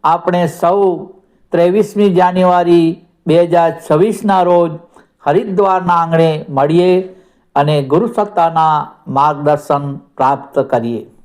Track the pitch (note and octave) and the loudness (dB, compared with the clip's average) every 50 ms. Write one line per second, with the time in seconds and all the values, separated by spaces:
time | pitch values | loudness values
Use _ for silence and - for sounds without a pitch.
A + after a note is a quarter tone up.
0 | - D#3 E3 F3 E3 F3+ F3+ F3+ F3 D#3 - - - E3+ F#3 G3+ G3+ F#3+ F3 D#3+ | 0 0 -2 0 -2 -2 -2 0 -2 -2 -4 -2 0 0 2 2 0 0 0 -4
1 | - - - - _ _ _ _ _ _ - D#3+ E3+ F3+ F#3 G#3+ G#3 G#3 - G#3 | -8 -16 -20 -20 _ _ _ _ _ _ 0 0 2 2 2 0 -2 -2 0 0
2 | G#3 G3+ F3+ F3+ F3+ F3+ F3+ F#3 F#3 F3+ F3+ F3+ F3 F3 F3 E3+ E3 E3 E3+ - | 0 2 2 2 2 2 2 2 2 2 2 2 2 4 4 4 2 2 -2 -6
3 | _ _ _ _ _ F3 D#3+ E3+ F3 E3+ E3 E3+ E3 E3 - - - - D#3 D3+ | _ _ _ _ _ 0 2 2 2 2 2 2 2 0 -2 -6 -4 -2 0 2
4 | F#3 A3+ G#3+ - - G#3 G3 F#3 F3+ F3 F3 F3 E3+ E3 D#3 D#3 - _ _ - | 2 0 0 -4 -2 0 0 2 2 2 2 2 2 0 -4 -10 -16 _ _ -20
5 | _ _ _ _ _ D3 D3 F#3+ - G#3+ F#3+ F3+ G3+ G3 F#3 F#3 F3 F3 F3 E3+ | _ _ _ _ _ 0 0 0 0 -2 -2 0 2 2 0 0 0 0 0 0
6 | E3 E3 E3 E3 E3 D#3+ D#3 D3+ - - C#3+ C3+ C#3 D3 D#3+ F3 F3 F#3 F3+ F#3 | 0 0 2 2 2 2 0 -4 -8 -6 -2 -2 0 2 2 2 2 2 2 0
7 | F#3 F#3 - - _ _ _ _ _ _ _ C#3 C#3+ D3+ D3+ D3 C#3 C3 C#3+ E3+ | -2 -6 -14 -20 _ _ _ _ _ _ _ -2 0 0 0 -2 0 0 0 0
8 | A#3 A3+ A#3 - G#3 G3+ - F#3 E3 E3 D#3+ D#3+ D#3+ D#3+ D#3 D3+ C#3+ - - _ | 0 -2 -2 -4 -4 -2 -2 -2 -2 0 0 0 0 0 0 -2 -4 -8 -14 _
9 | _ - C3+ C3+ C#3+ D3+ D3+ C#3+ D3 D3 D3+ C#3+ - - D3 C#3+ C#3+ C#3+ C#3 C#3 | _ -6 -2 0 0 0 -2 -2 -2 -2 -2 -2 -2 -4 -4 -4 -2 -6 -10 -12
10 | - _ _ - C3 C3 C#3 C3 - - - C#3+ C3 - - A#2+ A2+ A#2+ A#2+ G#2+ | -16 _ _ -2 0 0 0 -2 -6 -6 -4 -4 -2 -2 -2 -4 -2 -4 -6 -8
11 | - - _ _ | -10 -14 _ _